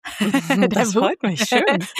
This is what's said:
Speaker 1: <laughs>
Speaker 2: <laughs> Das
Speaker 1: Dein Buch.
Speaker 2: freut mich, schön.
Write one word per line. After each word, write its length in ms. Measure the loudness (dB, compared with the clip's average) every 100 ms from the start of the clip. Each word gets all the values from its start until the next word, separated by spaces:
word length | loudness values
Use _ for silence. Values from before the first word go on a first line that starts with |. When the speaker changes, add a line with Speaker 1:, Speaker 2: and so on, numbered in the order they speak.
Speaker 1:
<laughs> 160 | -12 -4
Speaker 2:
<laughs> 500 | 0 0 0 2 2
Das 180 | 2 0
Speaker 1:
Dein 40 |
Buch. 80 | 2
Speaker 2:
freut 220 | 0 0
mich, 220 | -2 -2
schön. 440 | 0 2 2 0 -2 0